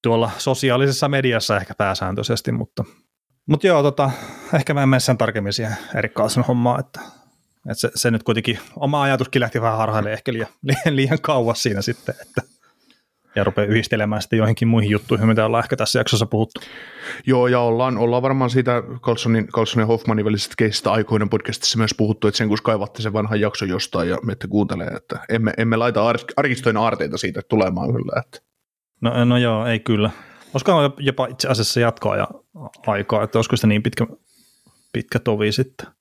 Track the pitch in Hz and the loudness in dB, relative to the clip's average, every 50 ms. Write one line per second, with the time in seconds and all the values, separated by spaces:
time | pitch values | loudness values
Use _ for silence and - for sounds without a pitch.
0 | - 117 117 113 117 110 101 - - 143 131 - - 131 120 127 139 139 131 - | 2 2 2 2 0 -2 -4 -4 -2 -2 -2 0 2 0 2 2 2 0 0 0
1 | 151 139 143 135 127 127 117 110 - - 110 101 92 - - _ 104 98 95 - | -2 0 0 0 0 0 0 0 0 0 -2 -2 -2 -6 -6 _ -2 -2 -2 -2
2 | 98 92 95 107 107 - 117 110 - - - - 120 - _ - - - - _ | -4 -4 -4 -4 -2 -2 -4 -2 -2 -4 -4 -4 -6 -6 _ -8 -8 -8 -10 _
3 | _ _ _ _ _ _ _ _ _ - 151 147 - 190 175 151 139 147 139 - | _ _ _ _ _ _ _ _ _ -2 0 2 4 4 4 4 4 2 2 2
4 | 143 135 127 - - - - - - - - 151 135 - 151 143 139 135 135 127 | 0 0 -2 -6 -12 -16 -16 -18 -8 -2 0 0 0 0 0 2 4 4 4 4
5 | - - 127 107 120 113 - 110 98 101 101 - 113 110 107 - - - - 110 | 4 2 2 2 0 0 0 -2 -2 -2 -4 -4 -4 -4 -6 -8 -10 -8 -4 -4
6 | 107 110 - - 107 110 - - 123 - 127 123 120 123 123 - - _ - - | -4 -4 0 -2 -2 0 2 0 2 2 2 2 2 2 0 0 -4 _ -12 -20
7 | - - - _ _ _ _ _ _ _ _ _ _ - 117 - - 117 - - | -20 -20 -20 _ _ _ _ _ _ _ _ _ _ -10 -6 -4 -4 -4 -2 0
8 | - 123 113 110 - - 113 113 110 127 117 107 - - - - 147 139 147 147 | 0 0 0 0 0 0 -2 0 0 -2 -4 -4 -8 -16 -8 -4 -2 0 0 0
9 | 139 139 135 131 131 - - 131 120 113 - 120 113 113 110 110 110 107 107 110 | 2 2 2 0 -2 0 0 0 0 0 -2 0 0 0 0 0 0 0 0 0
10 | 101 104 107 - _ - 120 113 110 - _ _ - 135 139 135 - 170 147 135 | -2 -2 -4 -6 _ -6 -4 -4 -6 -8 _ _ -2 -2 -2 0 0 0 2 2
11 | 135 127 160 156 - 156 151 131 117 117 117 - - 123 104 98 101 - 117 - | 2 2 0 0 0 0 0 2 2 0 0 0 0 -2 -2 -2 -4 -4 -6 -6
12 | - - - - - _ _ - - _ _ _ _ _ _ _ _ _ _ _ | -8 -10 -10 -10 -14 _ _ -6 -6 _ _ _ _ _ _ _ _ _ _ _
13 | _ _ _ _ _ _ _ 107 98 98 95 - 104 104 107 117 104 - - 107 | _ _ _ _ _ _ _ 0 0 0 0 0 0 2 2 0 0 0 -2 0
14 | 104 104 107 107 - - - 113 110 107 113 - 120 113 113 113 104 101 107 104 | 0 -2 -2 -4 -4 0 0 2 4 2 2 2 2 4 4 4 4 2 0 0
15 | - - 120 104 107 110 113 113 110 110 117 117 117 - - - 110 - - 120 | 0 0 0 2 4 4 4 4 2 2 2 0 0 -2 -2 -2 -2 0 0 0
16 | - - - 107 113 101 - 107 110 - _ - - - - - - - - - | 0 2 0 0 0 0 0 0 0 -2 _ -18 -18 -16 -18 -18 -18 -18 -18 -16
17 | - - - - - 131 131 123 123 123 123 123 120 117 113 117 127 131 123 104 | -14 -14 -14 -8 0 2 2 4 4 4 4 2 2 2 2 2 0 0 0 0
18 | 117 117 120 123 123 135 135 135 127 120 117 131 123 123 120 120 - - 123 123 | 0 2 2 2 2 2 2 2 0 2 2 2 2 2 0 0 -2 -6 -12 -6
19 | - 127 117 113 - 117 113 113 107 - - 117 110 110 - 120 110 107 117 113 | -2 -2 -2 0 2 2 2 2 2 0 0 0 0 2 2 0 2 2 2 0
20 | - - 110 107 104 107 107 104 - - - - 117 110 104 - - 95 98 113 | 2 0 0 0 0 0 0 0 -2 -6 -2 0 0 0 0 -2 0 0 0 0
21 | 104 - 113 107 104 98 - 107 - - 101 - - - - 113 113 107 - - | 0 0 0 0 2 2 0 -2 -2 -4 -8 -4 -4 -2 0 0 0 0 0 0
22 | 110 107 107 - - 104 101 - 117 107 104 107 - 120 113 104 101 101 - - | 0 0 0 2 0 0 2 2 0 0 0 0 0 -2 0 0 -2 -6 -8 -8
23 | 110 110 101 107 104 107 110 104 104 107 - - 101 95 92 - - - - 87 | -6 -4 -2 -2 -2 0 0 0 0 0 -2 -4 -4 -4 -2 -4 -4 -4 -4 -2
24 | 85 87 90 - - - 98 - - 95 98 104 104 - - 92 82 82 - - | -2 -2 -2 -4 -4 -6 -6 -6 -8 -2 0 0 0 0 -2 -6 -6 -8 -10 -10
25 | _ _ - - - - 110 117 113 110 - - 113 117 113 113 117 123 110 107 | _ _ -12 -10 -4 -4 -2 0 0 -2 0 0 0 0 2 2 2 0 2 2
26 | 104 117 117 117 - - - - 139 143 123 120 - 120 110 107 110 113 - - | 2 2 2 0 -4 -4 -2 0 0 0 -2 0 0 0 2 2 2 0 0 -2
27 | - 73 - 98 - 92 - 98 - _ - 110 95 92 87 87 - - 123 117 | -4 -4 -4 -4 -6 -6 -6 -8 -4 _ 2 2 2 2 0 -2 -2 -2 -2 -2
28 | - - - - - _ - - _ _ _ _ _ _ _ _ _ _ _ _ | -2 -4 -4 -6 -6 _ -18 -20 _ _ _ _ _ _ _ _ _ _ _ _
29 | - 117 123 123 120 123 123 123 123 120 113 107 113 120 113 110 - - 113 104 | -2 0 2 2 2 4 4 4 4 2 0 0 0 0 -2 -2 0 0 2 2
30 | 107 110 - - - - - - - - - 135 - - 185 160 143 139 139 - | 2 0 -2 -6 -20 -20 -20 -20 -20 -6 -6 0 2 4 4 4 4 2 0 -2
31 | 147 135 - - 127 120 127 - - - 127 110 110 - - 123 120 117 113 - | -2 -2 0 0 -4 -4 -4 -6 -2 0 0 0 0 0 2 2 2 2 0 0
32 | - 107 98 101 101 - - - _ _ _ 170 147 - _ _ - - 104 101 | -2 -2 0 0 -2 -4 -6 -20 _ _ _ -18 -18 -18 _ _ -2 -2 -2 -2
33 | 101 - 120 107 107 107 - 117 110 - - - - 110 104 107 107 120 - - | 0 0 0 0 0 0 0 0 2 2 0 2 4 4 4 4 0 -2 -2 -2
34 | - - - _ _ _ _ _ _ _ _ _ _ _ _ _ _ _ - - | -4 -4 -4 _ _ _ _ _ _ _ _ _ _ _ _ _ _ _ -8 -8
35 | 117 _ - - - 123 110 104 107 107 104 - 131 131 _ - - - _ _ | -6 _ -4 -2 0 0 0 2 0 0 2 0 -2 -2 _ -20 -20 -20 _ _